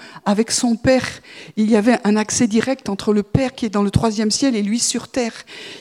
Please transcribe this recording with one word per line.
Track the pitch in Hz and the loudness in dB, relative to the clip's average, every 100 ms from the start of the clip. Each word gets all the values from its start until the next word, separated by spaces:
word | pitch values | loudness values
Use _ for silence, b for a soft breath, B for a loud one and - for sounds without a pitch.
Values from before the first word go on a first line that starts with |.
| B B - | B B -2
avec | 202 226 | 0 0
son | - 247 226 | 0 0 0
Père. | 262 262 - - B B B B | 2 2 2 -8 B B B B
Il | 214 | 2
y | 226 | 4
avait | 208 233 | 4 2
un | 202 214 | 2 2
accès | 214 - 240 | 0 0 2
direct | 220 214 269 - | 2 0 -2 -4
entre | 196 - | -4 0
le | 208 | 0
Père | 202 - 262 - | 2 0 -2 -4
qui | 226 | -4
est | |
dans | 208 | 0
le | 202 | 2
troisième | - 226 208 214 | 2 0 0 -2
ciel | 202 277 | 0 0
et | 226 | 0
lui | 202 233 | 0 -2
sur | - 240 - | -2 -4 -6
terre. | - 233 - - B B B | -4 -4 -6 -16 B B B